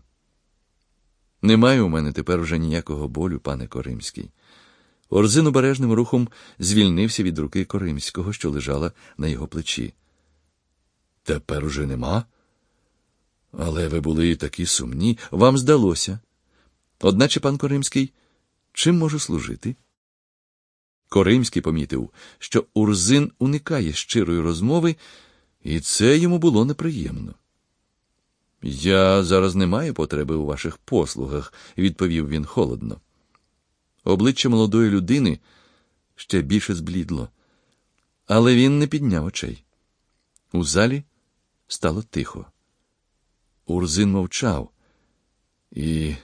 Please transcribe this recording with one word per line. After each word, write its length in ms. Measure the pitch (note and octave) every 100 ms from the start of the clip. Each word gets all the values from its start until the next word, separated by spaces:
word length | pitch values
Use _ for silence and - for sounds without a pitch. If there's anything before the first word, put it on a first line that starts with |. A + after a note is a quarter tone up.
| - _ _ _ _ _ _ _ _ _ _ _ _ _
«Немає 400 | G2+ A2 B2 C3+
у 80 | G2
мене 220 | D#2+ D2+
тепер 280 | D2 D2 F2
уже 180 | E2 E2
ніякого 500 | D#2+ D#2+ - D2 D2
болю, 320 | D2 F2+ D2
пане 280 | C#2+ C2+ A#1
Коримський». 640 | B1 C2 A1+ - - G1+ _ _ _ _ _ _ _ _
Орзин 380 | G2 G#2+ C3+ D#3
обережним 460 | C3+ C3 C3+ B2
рухом 360 | A2+ A#2+ B2 A#2+ - - -
звільнився 640 | F2+ G#2+ G2 E2+ A2+ -
від 160 | F#2 D#2
руки 260 | D2 F#2+ F#2
Коримського, 680 | G2 F#2 C#2+ - - F#2
що 160 | G#2 E2
лежала 420 | C#2+ C2 C#2+ E2+ - - -
на 100 | D#2+
його 200 | B1+ D2
плечі. 460 | E2 D#2 - A#1 - _ _ _ _ _ _ _ _ _ _ _ _
«Тепер 420 | - D2+ - D2 D2+
уже 200 | C#2+ C#2+
нема? 400 | B1+ B1+ G#2 A#2 _ _ _ _ _ _ _ _ _ _ _ _
Але 360 | - E2 D#2+ D#2+
ви 120 | D#2+
були 360 | D2+ D#2 E2+ D#2+
такі 300 | D2 - F2
сумні. 520 | - A#1+ C2+ G#2+ A#2 -
Вам 260 | F2 B2 C3+
здалося. 640 | B2+ D3 G2+ E2 - G#2+ - _ _ _ _ _ _ _
Одначе, 380 | F#2+ G2 C#3+ -
пан 180 | C#3 C#3+
Коримський, 560 | C#3+ C#3 C3+ C3+ C3+ _ _ _ _ _ _
чим 240 | - D#3+ F3
можу 220 | D#3+ D3+
служити?» 560 | - E2 B1 - A2 C3 _ _ _ _ _ _ _ _ _ _ _ _ _
Коримський 520 | G2 F#2 B2 A#2 F2
помітив, 480 | - D#2+ C#2 C2 A1 - - _
що 260 | - - -
Урзин 580 | G#2+ G#2+ G2 F2+ C#3+ D3 -
уникає 540 | C3 D3 D3 D3+ E2
щирої 460 | D2+ - A#2 E2+ E2+
розмови, 560 | E2 E2 A2 E3 E3 D#3 - - _ _ _ _
і 160 | - D#2+
це 380 | - - A2+ D3+
йому 200 | F3 F3
було 280 | E3 G#2+ B2+
неприємно. 680 | D3+ E3 C3+ C#2+ A#1+ G1+ - _ _ _ _ _ _ _ _ _ _ _ _
«Я 600 | - C2+ F2 F#2+ F#2+ G2
зараз 320 | F2 F#2+ F#2+ F#2
не 120 | F2+
маю 260 | G#2+ D#3+
потреби 420 | A#2 D#2 D2 D2+ D#2+
у 100 | D2
ваших 320 | D2 E2 -
послугах», — 760 | - A2+ C#2+ - C2 D2 C#2+ - - -
відповів 520 | F#2+ E2 F#2 E2 D2
він 160 | D2+ D2+
холодно. 560 | - D2 A#1+ A1+ G1+ _ _ _ _ _ _ _ _ _ _
Обличчя 460 | - F#2+ A#2+ B2+ C3
молодої 400 | A2+ A2 A2 A2
людини 500 | G2+ F2+ C#3 A2+ A#2 _ _ _ _ _ _ _ -
ще 260 | - F#2
більше 340 | C#2 G#2 - F2
зблідло, 540 | D#2+ F2+ E2 D2+ A#1 _ _ _ _ _ _ _ _ _ -
але 280 | G#2+ A#2 B2
він 240 | C3+ D3
не 80 | D3
підняв 380 | D3+ C#3 E2+ D#2+
очей. 380 | - - A#1 _ _ _ _ _ _ _ _ _
У 120 | F2
залі 400 | D2+ E2 A#2 C#3 C#3+ _ _ _ _ _ _
стало 360 | - F2 F2+
тихо. 420 | A2+ D#2+ - - - _ _ _ _ _ _ _ _ _ _ _ -
Урзин 460 | F2 F2 E2 G#2
мовчав, 580 | G2 F2+ - B2 D2+ - _ _ _ _ _ _ _ _ _ _
і 440 | - D#2 D#2+ D#2 C2+